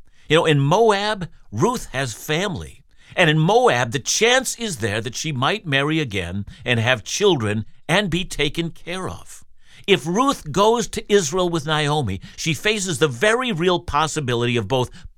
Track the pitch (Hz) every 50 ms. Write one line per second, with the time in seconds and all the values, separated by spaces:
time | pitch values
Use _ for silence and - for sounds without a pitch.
0 | - - - - - - 147 165 - 165 151 139 139 143 170 214 233 220 202 196
1 | 202 214 214 196 170 - - - - - 98 110 - 240 254 - - - - 131
2 | 135 123 107 - - - 151 165 196 214 160 92 78 69 - - _ _ - -
3 | - - - - 180 156 151 156 156 180 214 226 - 202 123 120 127 120 123 139
4 | - - - - 214 233 247 262 247 - - - 233 214 165 113 113 104 101 113
5 | 113 127 113 - - 156 147 123 135 151 190 220 - 160 135 135 143 151 156 160
6 | 151 113 101 95 85 87 92 101 104 - - - - 123 123 113 110 123 131 113
7 | - - - - 202 202 170 131 110 101 104 110 107 - - - - - - 196
8 | 214 175 160 175 - - - - 151 151 - 170 170 160 - - - 165 175 190
9 | 180 113 80 - - - - - - - - - - - - - - - 190 -
10 | 131 165 175 220 269 277 262 - - 156 - 185 202 220 233 240 196 - - 240
11 | - - 208 202 170 131 170 190 180 175 170 160 127 160 156 151 151 143 147 156
12 | 135 98 95 98 - - - - - 160 151 - - 214 220 208 180 190 156 113
13 | 156 147 123 117 208 214 226 254 262 240 202 151 175 185 180 175 175 - - -
14 | 262 - - 160 143 123 123 117 120 123 120 120 104 95 135 127 123 - - -
15 | - - -